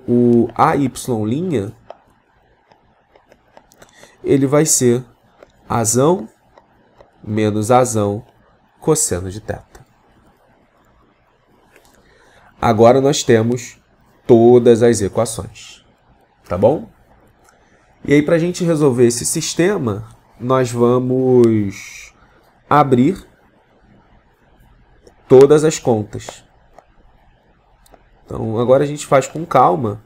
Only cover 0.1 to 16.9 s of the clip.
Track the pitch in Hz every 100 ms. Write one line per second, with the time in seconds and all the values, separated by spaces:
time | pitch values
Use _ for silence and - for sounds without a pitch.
0.1 | 120 120 120 - - 143 147 131 - -
1.1 | 110 107 139 185 127 101 - - - _
2.1 | _ _ _ _ _ _ _ _ _ _
3.1 | _ _ _ _ _ _ _ - _ -
4.1 | _ - 139 135 147 156 - 123 123 -
5.1 | _ _ _ _ _ - 117 113 117 147
6.1 | 196 220 _ _ _ _ _ _ _ _
7.1 | _ - 107 107 107 107 127 120 110 101
8.1 | 104 - _ _ _ _ _ - 151 -
9.1 | 90 92 104 - - - - _ _ _
10.1 | _ _ _ _ _ _ _ _ _ _
11.1 | _ _ _ _ _ _ _ _ _ _
12.1 | _ _ _ _ - 120 110 117 135 135
13.1 | 139 - 113 117 120 - - _ _ _
14.1 | _ - 117 120 123 117 113 120 107 95
15.1 | - 113 - 95 - - - _ _ _
16.1 | _ _ _ - 90 110 175 226